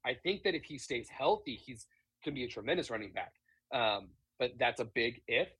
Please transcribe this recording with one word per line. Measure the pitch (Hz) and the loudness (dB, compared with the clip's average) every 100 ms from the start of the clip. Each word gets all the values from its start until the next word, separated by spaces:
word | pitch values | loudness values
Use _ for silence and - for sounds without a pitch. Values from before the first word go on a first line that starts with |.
| 127 | -2
I | |
think | 123 175 196 | -2 -2 0
that | 202 160 | 0 0
if | |
he | - 147 | -4 -10
stays | - 123 110 | -4 -4 -4
healthy, | - 143 214 - 110 - | 0 4 4 0 -10 -10
he's | 117 - _ _ _ | -16 -16 _ _ _
gonna | 156 139 | -6 -2
be | |
a | 120 | -4
tremendous | 117 110 175 147 | -4 0 0 0
running | 113 98 | -4 -4
back. | 92 90 _ _ _ _ | -6 -8 _ _ _ _
Um, | 131 113 101 95 - _ _ | 2 4 2 -4 -20 _ _
but | 123 123 | -2 2
that's | 123 117 | 0 2
a | 113 | -2
big | 120 117 117 - | 2 2 0 0
if. | 117 180 | 2 0